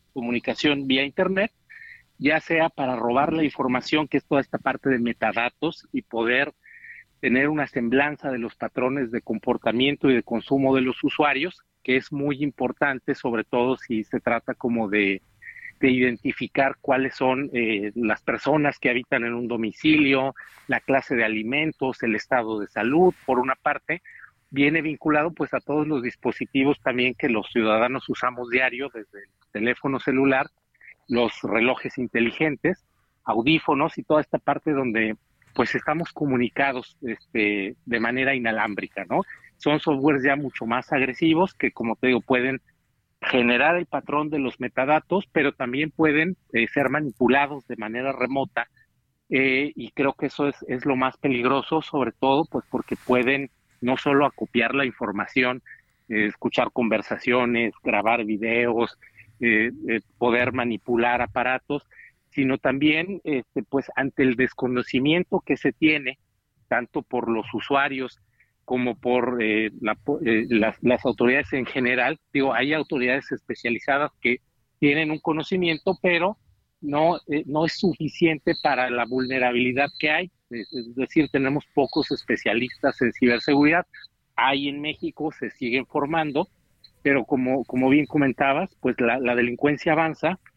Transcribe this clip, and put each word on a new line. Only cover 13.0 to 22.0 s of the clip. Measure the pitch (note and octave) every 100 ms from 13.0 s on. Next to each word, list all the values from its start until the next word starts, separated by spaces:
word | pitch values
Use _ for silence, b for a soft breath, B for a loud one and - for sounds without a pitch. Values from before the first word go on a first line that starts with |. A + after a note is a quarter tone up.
| - C#3
sobre | C3 A2+ -
todo | B2 B2 B2+
si | - A2
se | G#2 B2+
trata | - A#2 - B2
como | B2 A#2 G#2+
de, | G#2 G2 F#2+ - _ B B B -
de | C3+
identificar | B2+ B2 A#2 C#3 - A#2 - C3+ -
cuáles | - C3 C3 -
son, | C3 C3 C#3+
eh, | B2 A2+ G#2 G#2 A#2+
las | A2 G#2
personas | - A2+ C#3 D3+ D3 -
que | B2+
habitan | B2 A#2+ C3 A#2
en |
un | A#2+ A#2+
domicilio, | A#2 A2+ - D#3 D3+ C#3 C3+ C3+ B B B -
la | B2
clase | - C3+ - B2+
de | A2
alimentos, | A2 A2 C#3+ D#3 - C3 -